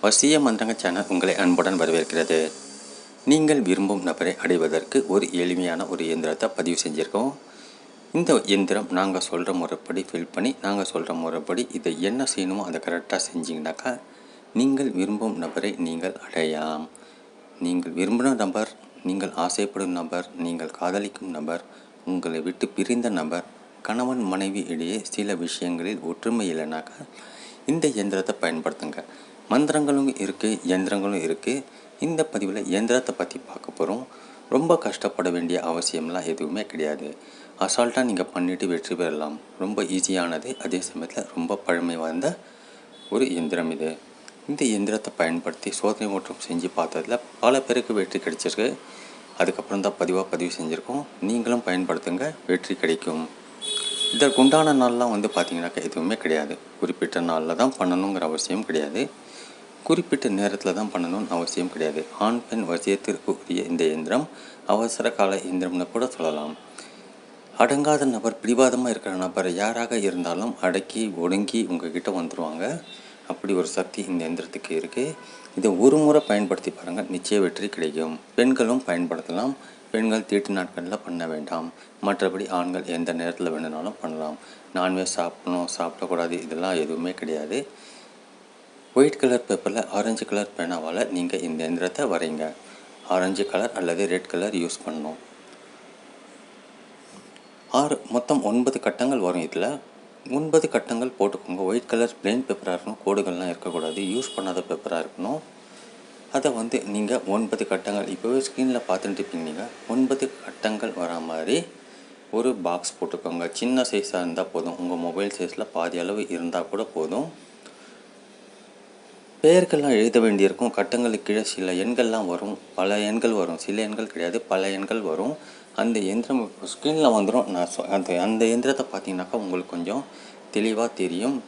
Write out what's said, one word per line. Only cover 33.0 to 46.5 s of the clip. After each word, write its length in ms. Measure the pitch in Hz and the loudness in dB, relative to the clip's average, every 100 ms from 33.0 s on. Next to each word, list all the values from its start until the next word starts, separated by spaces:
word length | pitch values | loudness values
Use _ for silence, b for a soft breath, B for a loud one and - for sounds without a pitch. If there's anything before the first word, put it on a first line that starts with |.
| 127 92 | 2 -4
பத்தி 200 | 87 - - | -4 -6 -12
பார்க்க 260 | - - - | -14 -14 -4
போறோம். 240 | 82 110 131 B B B - | -2 -2 -6 B B B 0
ரொம்ப 280 | 131 160 170 110 | 2 4 4 2
கஷ்டப்பட 440 | - 104 - 90 87 | -2 -4 0 0 0
வேண்டிய 220 | 85 87 85 | 0 0 0
அவசியம்லாம் 600 | 85 85 82 80 90 82 | -2 -2 -2 -4 -4 -4
எதுவுமே 320 | 80 76 92 101 | -4 -2 -4 -6
கிடையாது. 360 | 80 76 76 76 - B B B B 95 | -4 -2 -2 -6 -12 B B B B 0
அசால்ட்டா 380 | - 120 131 123 | 2 2 2 0
நீங்க 160 | 95 90 | 0 -2
பண்ணிட்டு 420 | 92 87 90 95 | 0 -2 0 -2
வெற்றி 240 | 82 - 87 | -2 -2 -2
பெறலாம். 400 | 85 76 76 76 - - | -2 -2 -6 -8 -16 -8
ரொம்ப 240 | 95 104 92 92 | -4 -2 0 0
ஈஸியானது, 540 | - 92 85 80 117 131 - | 0 0 0 -4 -6 -8 -4
அதே 140 | 90 87 | -4 -4
சமயத்துல 380 | - 82 - - - | -8 -8 -8 -8 -6
ரொம்ப 240 | 85 101 - | -4 -4 0
பழமை 320 | 85 85 82 | 0 0 -2
வாய்ந்த 260 | 80 82 90 180 B B B B B - - | -4 -2 -2 -4 B B B B B -20 -4
ஒரு 180 | 104 127 | 0 2
இயந்திரம் 380 | 87 80 87 82 80 | 0 0 0 -2 -2
இது. 160 | 78 80 - - - - - | -4 -6 -16 -20 -20 -18 -8
இந்த 140 | 143 135 | 0 2
இயந்திரத்தை 480 | 107 104 107 - - | 2 2 0 -4 0
பயன்படுத்தி 520 | 82 85 85 78 - - | 0 2 -4 -6 -6 0
சோதனை 280 | 101 107 107 98 | 0 0 -2 -4
ஓட்டம் 300 | - - | -6 -12
செஞ்சு 260 | - | -6